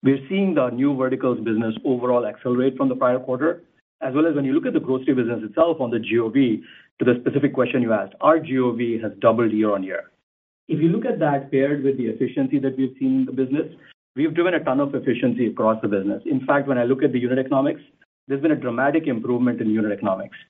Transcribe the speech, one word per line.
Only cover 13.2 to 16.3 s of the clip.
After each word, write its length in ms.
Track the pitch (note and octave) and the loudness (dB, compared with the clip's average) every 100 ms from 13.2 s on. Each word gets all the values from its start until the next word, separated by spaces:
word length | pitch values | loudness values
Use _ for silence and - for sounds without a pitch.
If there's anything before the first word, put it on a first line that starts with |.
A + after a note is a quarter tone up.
in 40 | C3 | 0
the 60 | |
business, 340 | B2+ C3 C#3+ - - - _ _ - | -2 -2 -2 -4 -8 -20 _ _ -2
we've 180 | D#3 | -2
driven 200 | D#3+ F3 | 2 0
a 100 | E3 | 0
ton 160 | D#3 C3 | 0 0
of 140 | C#3 | 0
efficiency 520 | D3+ - A2+ B2+ A2+ A2+ | -2 -2 0 0 0 -2
across 340 | - A2 A2 | 0 0 2
the 60 | G#2 | 0
business. 340 | G2+ G2 F#2+ | -2 -2 -4
In 200 | - | -2